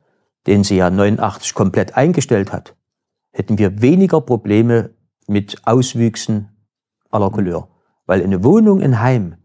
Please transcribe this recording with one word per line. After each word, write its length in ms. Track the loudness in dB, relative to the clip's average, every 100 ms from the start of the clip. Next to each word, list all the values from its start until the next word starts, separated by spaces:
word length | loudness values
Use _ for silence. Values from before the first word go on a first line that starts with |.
| _ _ _ _ 0
den 160 | 0
sie 140 | 2 2
ja 120 | 2
neunundachtzig 680 | 2 0 0 -4 -6 -8
komplett 420 | -4 -2 -2 -2 0
eingestellt 560 | 0 0 0 -2 -2
hat, 220 | -8 -14 _ _ _ _ _ _
hätten 260 | -10 -6 -2
wir 240 | -2 0
weniger 380 | 2 4 2 0
Probleme 680 | 0 -4 0 0 2 0 -2 -10 _ _ -4
mit 300 | -4 -4 -6
Auswüchsen 840 | 0 0 0 -2 -2 -2 -6 -6 -8 _ _ _ _ _ _
aller 200 | -2 -2
Couleur. 380 | -2 -4 -4 -10 _ _ _ -2
Weil 160 | -2
eine 220 | 0 0
Wohnung, 360 | 4 4 4 4
ein 200 | 2 0
Heim 340 | 0 0 -2 -10